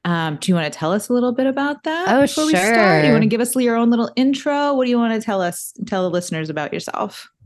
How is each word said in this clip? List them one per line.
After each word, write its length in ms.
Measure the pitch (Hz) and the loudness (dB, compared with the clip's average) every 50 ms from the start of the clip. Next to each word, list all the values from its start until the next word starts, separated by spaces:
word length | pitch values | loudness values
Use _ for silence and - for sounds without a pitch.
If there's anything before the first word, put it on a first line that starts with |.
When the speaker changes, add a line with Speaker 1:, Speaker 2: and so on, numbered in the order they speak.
| - | -4
Speaker 1:
Um, 340 | 175 175 165 160 160 151 147 | -2 -2 -2 -2 -4 -6 -4
do 120 | - 190 | 0 0
you 40 | 185 | 0
wanna 140 | 170 156 151 | 2 0 -2
tell 220 | - - 156 156 | -4 -4 -2 0
us 180 | 190 214 208 - | 0 0 -2 0
a 40 | 247 | 0
little 180 | 247 247 254 247 | 0 0 0 0
bit 140 | 262 262 | 0 0
about 340 | 269 262 277 277 285 294 - - | -2 0 -2 -2 -4 -4 -6 -6
that 240 | 311 311 339 359 | -6 -4 -2 0
Speaker 2:
Oh, 140 | 370 220 269 | 2 4 4
Speaker 1:
before 240 | 285 277 - 311 311 | 4 2 2 0 0
we 60 | 311 311 | 2 2
start? 480 | - 185 220 233 226 214 196 165 156 151 | 2 2 4 4 4 4 4 4 4 4
You 40 | |
Speaker 2:
sure. 60 | 151 - | 4 4
Speaker 1:
wanna 120 | 220 220 | 4 4
give 160 | 214 233 220 | 2 2 0
us 140 | 247 240 - | -2 -2 0
your 200 | 254 247 240 233 | 0 0 2 2
own 140 | 226 233 233 | 2 2 2
little 220 | 233 233 233 - - | 2 2 0 -2 0
intro? 600 | - 262 269 277 269 - 294 285 285 285 285 285 | 0 0 2 0 0 -2 -2 0 0 0 0 0
What 80 | 262 254 | 0 0
do 60 | 247 | 2
you 80 | 240 233 | 2 2
wanna 200 | 233 226 226 220 | 2 0 0 -2
tell 220 | 226 226 202 196 | -2 -2 -2 -2
us, 320 | 180 175 165 - - - - - 185 | -2 -2 -4 -6 -12 -14 -12 -10 -8
tell 160 | - 208 190 185 | -4 -2 -2 -2
the 80 | 180 | 0
listeners 400 | 170 180 175 - 165 160 160 156 | -2 -2 -4 -4 -6 -6 -6 -6
about 200 | 151 151 147 - | -6 -6 -6 -6
yourself? 560 | - 160 - - - - - 214 - - - - _ _ _ | -6 -8 -8 -6 -6 -6 -6 -6 -8 -14 -20 -20 _ _ _